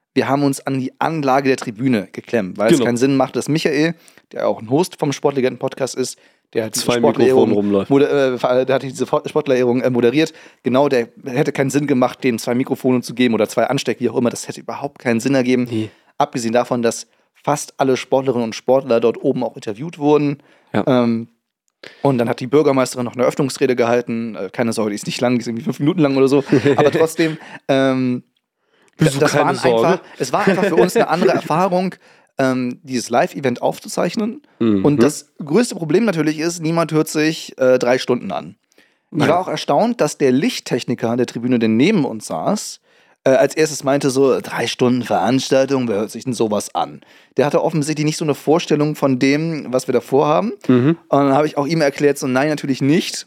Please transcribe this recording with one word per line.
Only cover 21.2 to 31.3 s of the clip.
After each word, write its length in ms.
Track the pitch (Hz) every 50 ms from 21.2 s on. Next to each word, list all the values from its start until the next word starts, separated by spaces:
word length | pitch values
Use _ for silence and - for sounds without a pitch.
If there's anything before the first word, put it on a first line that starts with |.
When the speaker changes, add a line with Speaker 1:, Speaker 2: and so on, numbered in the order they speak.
| 117 - _ _ _ _ _ _ _ _ _ _ - - - -
Speaker 1:
und 160 | - 139 135 120
dann 100 | 117 120
hat 120 | 123 -
die 60 | - 120
Bürgermeisterin 560 | 135 151 156 147 135 135 127 120 - 127 123
noch 100 | 113 -
eine 100 | 127 123
Öffnungsrede 520 | 131 - - 147 127 - - 143 127 127
gehalten. 580 | 120 117 117 120 123 120 - 117 113 117 117 104
Äh, 160 | 76 98 95
keine 200 | - - 123 113
Sorge, 180 | 110 113 107 107
die 60 | 101
ist 100 | 104 -
nicht 140 | - - -
lang, 140 | 127 123 127
die 40 | 120
ist 40 | 113
irgendwie 180 | 123 113 113 -
fünf 140 | - - -
Minuten 220 | 139 147 185 180
lang 160 | 147 139 135
oder 100 | 135 135 131
so. 140 | 139 143 135 - 151 139
Speaker 2:
<laughs> 160 | - 143 135
Speaker 1:
Aber 140 | - 151 143
trotzdem, 480 | 123 147 160 160 - - 165 160 156 - - - - - - -
ähm, 560 | 139 135 135 135 131 131 131 123 123 123 - _ _ _ _ _ _ _ _ _ _ _ _ _ _ -
Speaker 2:
Bist 160 | 160 151 135
du 40 | 139
Speaker 1:
das 120 | 151 143
Speaker 2:
keine 140 | - 147 147
Speaker 1:
waren 100 | 160 143
Speaker 2:
Sorge? 300 | - 139 127 117 113 113 165
Speaker 1:
einfach, 120 | - - - - - -
es 140 | 147 123
war 140 | 139 180 208
einfach 180 | 196 190 190 170
für 120 | 147 151
uns 180 | 175 180 180 -
eine 120 | 233 202 -
Speaker 2:
<laughs> 0 |
Speaker 1:
andere 220 | 151 175 - 190